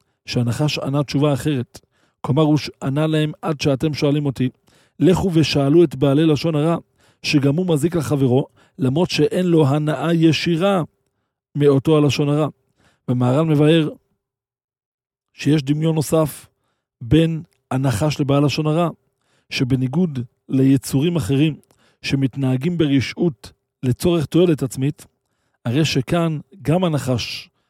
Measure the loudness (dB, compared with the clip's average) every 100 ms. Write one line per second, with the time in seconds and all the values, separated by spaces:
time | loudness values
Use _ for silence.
0 | _ _ -6 -2 -2 -2 -2 -2 -4 -4
1 | -2 0 0 0 -2 -4 -6 -14 _ _
2 | _ _ -2 2 2 2 -2 -8 -4 -2
3 | -2 -2 -2 -4 -6 -2 -2 0 -2 -2
4 | -2 0 -2 -2 -4 -6 _ _ _ 0
5 | 2 2 2 0 2 0 2 4 2 2
6 | 0 2 2 0 -2 -2 -2 -2 -6 _
7 | _ _ -2 0 2 0 0 0 0 -2
8 | -2 0 2 2 -2 _ _ -4 -2 0
9 | 0 0 0 0 2 4 4 2 -2 -4
10 | -2 2 2 2 -2 0 0 0 -4 _
11 | _ _ _ _ _ 0 2 4 4 4
12 | 4 2 0 0 -2 -6 _ _ _ _
13 | -4 0 2 2 2 4 4 4 2 -6
14 | _ _ _ _ _ _ _ _ _ _
15 | _ _ _ -6 0 0 0 -2 -2 -2
16 | 0 0 0 -6 -20 _ _ _ _ _
17 | 2 2 2 -2 -10 _ -6 -2 -2 0
18 | -2 -2 0 2 0 0 -2 -2 -2 -6
19 | _ _ _ _ _ -6 -2 -2 -2 -2
20 | -2 -4 -12 _ -4 0 2 2 0 -2
21 | 0 -2 -2 0 0 -2 _ _ _ _
22 | -4 -2 -2 -2 -2 -2 -2 -2 0 0
23 | -2 -2 -2 -4 -12 _ _ _ -6 -2
24 | 0 0 0 2 2 2 -4 -4 -6 -6
25 | -14 _ _ _ _ _ -4 0 0 -2
26 | -2 0 0 -4 -10 -8 -2 0 0 -2
27 | -2 -4 -4 -12 -16 _